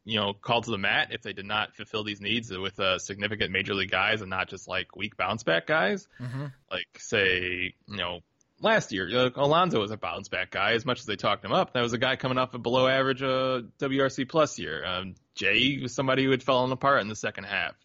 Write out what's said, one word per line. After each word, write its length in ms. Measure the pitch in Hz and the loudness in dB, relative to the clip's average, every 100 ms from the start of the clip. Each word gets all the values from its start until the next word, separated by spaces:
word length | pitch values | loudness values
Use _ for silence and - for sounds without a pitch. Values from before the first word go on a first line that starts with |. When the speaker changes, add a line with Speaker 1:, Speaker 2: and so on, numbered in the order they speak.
Speaker 1:
you 160 | - 110 | -4 0
know, 140 | 101 | 0
called 320 | 101 - 117 110 | -2 0 0 0
to 60 | |
the 60 | 101 | -2
mat 320 | 101 123 151 | 0 0 0
if 100 | 120 | -6
they 100 | 104 | -10
did 140 | 98 98 | -10 -4
not 320 | 107 104 - | -2 -2 -8
fulfill 260 | 104 110 | -8 -6
these 160 | 107 101 | -4 -4
needs 320 | 101 117 113 | -2 -2 -4
with, 260 | 92 95 98 | -6 -6 -2
uh, 180 | 95 90 | 0 0
significant 520 | - 98 104 107 98 | -4 -4 -4 -2 -2
major 200 | 95 98 | 0 0
league 180 | 101 95 | -2 0
guys 280 | 92 101 110 | 0 2 0
and 100 | 95 | -2
not 200 | 92 90 | -4 -4
just, 180 | 98 - | -8 -6
like, 300 | 92 90 90 | -6 -6 -8
weak 180 | 104 - | -8 -4
bounce 280 | 92 110 | -2 -2
back 220 | - 165 - | 0 0 2
guys. 440 | 156 185 202 - - | 2 2 -2 -6 -14
Speaker 2:
Mm-hmm. 280 | 123 131 143 - - | -10 -8 -10 -14 -10
Speaker 1:
Like, 180 | 92 87 - | -8 -8 -16
say, 760 | - 110 95 90 90 90 92 - - | -2 2 4 2 0 -4 -6 -8 -10
you 80 | 101 | -6
know, 220 | 87 90 - _ _ _ | -6 -6 -14 _ _ _
last 320 | 208 220 - | 2 2 0
year, 160 | 95 90 120 | -2 0 2
uh, 140 | 127 127 | 2 2
Alonso 440 | 143 160 180 120 | 4 4 4 2
was 120 | 101 | 0
a 60 | 110 | -4
bounce 300 | 87 90 101 | -6 -8 -6
back 240 | 90 92 | -4 -2
guy 220 | 95 101 | 0 2
as 120 | 117 120 | 2 0
much 140 | 120 | -4
as 60 | - | -4
they 100 | 101 | -2
talked 300 | 113 101 101 | 0 0 0
him 80 | |
up. 200 | 156 175 | 0 0
That 80 | 123 | 0
was 120 | 120 | 0
a 40 | 117 | 0
guy 200 | 127 127 | 0 0
coming 200 | 131 127 | 0 0
off 160 | 127 120 | -2 -2
a 20 | |
below 300 | 113 127 131 | 0 4 4
average, 340 | 135 135 127 | 4 2 0
uh, 400 | 135 131 131 127 113 - | 0 0 0 -2 -6 -6
W 240 | 143 135 | -2 2
R 80 | 135 | 2
C 160 | - 123 | 0 0
plus 320 | 160 147 - | 2 2 0
year. 240 | 78 78 | -8 -6
Um, 300 | 87 92 95 92 _ - | -4 -6 -6 -12 _ -2
Jay 420 | 95 107 131 139 | 2 4 2 0
was 120 | 127 | -4
somebody 320 | - 131 131 135 | -2 2 4 4
who 60 | |
had 120 | 131 | 2
fallen 280 | - 127 127 | 4 2 2
apart 300 | 131 139 135 | 2 4 4
in 60 | 104 | 2
the 80 | 107 | -4
second 280 | 110 101 98 | -6 -6 -4
half. 300 | 98 85 - | -2 -2 -6